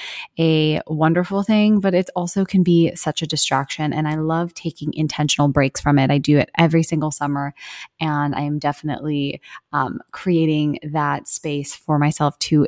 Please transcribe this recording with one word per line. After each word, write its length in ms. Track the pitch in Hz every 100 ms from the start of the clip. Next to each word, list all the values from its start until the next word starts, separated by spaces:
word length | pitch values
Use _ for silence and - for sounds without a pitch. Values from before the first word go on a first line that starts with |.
| - - - -
a 440 | 165 156 156 151 -
wonderful 580 | 156 160 165 180 196
thing, 360 | 196 214 208 214
but 160 | 196 180
it 140 | 185
also 300 | - 175 196
can 180 | 190 190
be 320 | 180 170 165
such 280 | - - -
a 40 | 156
distraction. 680 | 147 - 135 139 - 151
And 120 | 135 156
I 100 | 156
love 380 | 156 165 170
taking 400 | - 170 - 147
intentional 540 | - 156 - 151 - 143
breaks 320 | 139 135 -
from 180 | - 143
it. 140 | 135
I 60 | 143
do 200 | 139 147
it 140 | - -
every 260 | 165 160
single 260 | 160 156 151
summer, 460 | - 143 143 139 - - - - _
and 340 | 156 147 147 -
I 60 |
am 180 | 147 147
definitely, 800 | 143 143 151 135 151 147 139 - - - -
um, 300 | 143 131 - -
creating 680 | - 185 170 160 151 151 -
that 420 | 151 156 147 143 -
space 460 | - 160 143 143
for 240 | - - 151
myself 400 | 147 - 147 -
to 280 | - 151